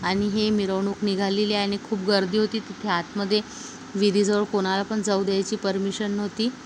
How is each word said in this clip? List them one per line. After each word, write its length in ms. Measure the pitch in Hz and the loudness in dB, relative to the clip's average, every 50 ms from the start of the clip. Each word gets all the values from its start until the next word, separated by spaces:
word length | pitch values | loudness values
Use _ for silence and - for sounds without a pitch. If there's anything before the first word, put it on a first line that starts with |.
| - | 0
आणि 240 | 180 185 196 202 208 | 0 0 2 0 0
हे 220 | 196 214 214 214 | 0 2 2 2
मिरवणूक 540 | 214 208 202 190 190 190 196 196 202 - - | 2 2 2 0 0 0 0 -2 -2 -2 0
निघालेली 500 | 208 196 185 202 196 196 202 214 208 208 | 0 0 2 0 0 2 2 2 2 2
आहे 100 | 202 202 | 0 0
आणि 140 | 202 202 202 - - | 0 -2 -4 -4 -4
खूप 100 | 226 202 185 190 | -4 -4 0 2
गर्दी 300 | 208 196 190 185 180 214 | 2 2 2 2 2 2
होती 220 | 214 208 214 226 | 2 2 0 -4
तिथे 280 | - - - - - 214 | -6 -6 -12 -8 -2 0
आतमध्ये, 520 | 185 170 170 - - 202 202 190 208 208 208 - - - - - - - - - - | 0 0 0 -2 -4 -4 -2 2 0 0 0 -2 -12 -14 -14 -14 -14 -16 -16 -8 -2
विहिरीजवळ 480 | 196 202 208 185 202 208 190 208 202 208 | 2 4 4 6 4 4 4 4 2 2
कोणाला 400 | - - 208 190 190 190 190 202 | 2 0 0 0 2 0 0 0
पण 180 | 190 220 220 | 0 -2 -2
जाऊ 220 | 196 208 202 190 196 | 0 2 2 2 2
द्यायची 320 | 185 196 190 196 190 - | 2 0 0 0 -2 -4
परमिशन 560 | 202 - 196 190 196 196 196 190 - 214 208 | -2 -2 -2 0 0 -2 -2 -2 -4 -4 -4
नव्हती 380 | 202 202 208 202 185 - 220 247 254 - - | -2 -2 -4 -4 -2 -2 -2 -2 -2 -6 -16